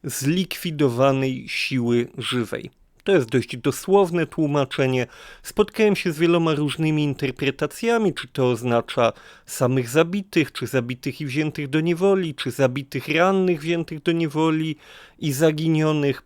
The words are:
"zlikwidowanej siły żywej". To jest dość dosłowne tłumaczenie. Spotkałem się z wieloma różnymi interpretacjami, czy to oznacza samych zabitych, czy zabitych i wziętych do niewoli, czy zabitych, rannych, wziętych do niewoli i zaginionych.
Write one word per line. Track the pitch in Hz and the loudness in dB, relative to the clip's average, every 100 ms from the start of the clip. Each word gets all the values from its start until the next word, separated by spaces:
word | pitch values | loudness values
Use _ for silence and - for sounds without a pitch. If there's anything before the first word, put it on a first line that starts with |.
"zlikwidowanej | 143 - 135 180 180 - 175 151 143 117 139 135 131 131 - | -8 -4 0 0 -2 -6 -8 0 0 4 2 2 0 -4 -8
siły | - - 131 120 120 120 - | -6 -4 -2 2 0 0 -8
żywej". | 117 123 110 - - _ _ _ | -4 -4 -4 -6 -10 _ _ _
To | - | 0
jest | 190 120 | 2 2
dość | 127 - 127 | -2 -2 -4
dosłowne | 143 - - 196 185 175 160 | -4 -4 2 4 4 0 -4
tłumaczenie. | - 151 143 131 - 135 131 120 - - - | -2 0 0 -2 0 0 0 -2 -8 -20 -18
Spotkałem | - - 202 - 214 190 | -8 0 0 2 2 2
się | 185 | -2
z | 151 | 0
wieloma | 170 170 165 | 2 4 2
różnymi | 147 147 143 156 151 | 0 -2 0 0 2
interpretacjami, | 147 135 139 - 139 135 147 - 233 233 208 | 0 -2 -4 -2 -4 -2 -6 -2 0 2 0
czy | - 127 | -2 -8
to | - 127 | 0 0
oznacza | 117 123 117 - - 113 - - - - | 2 0 0 0 2 0 0 -20 -20 -14
samych | - 123 131 117 | -2 0 0 0
zabitych, | 143 165 202 190 170 143 | 2 2 -2 -2 -2 -2
czy | - 120 | -4 -4
zabitych | 131 120 127 143 - | -2 -4 -8 -8 -8
i | 147 | -6
wziętych | 135 156 147 143 | -2 -4 -4 -2
do | 151 | 0
niewoli, | 165 165 196 196 170 143 | 0 2 2 2 0 -4
czy | 127 | -6
zabitych, | 113 131 127 139 131 135 | 0 0 0 -6 -8 -2
rannych, | 156 185 190 185 165 | 2 4 4 2 0
wziętych | 156 170 160 156 | 0 -2 -2 -4
do | - | 0
niewoli | 165 160 147 160 156 160 147 - - - _ | 0 0 2 2 2 -2 -6 -12 -20 -20 _
i | 156 | -4
zaginionych. | 131 160 156 160 156 156 156 143 131 | 2 2 2 0 2 2 2 0 -2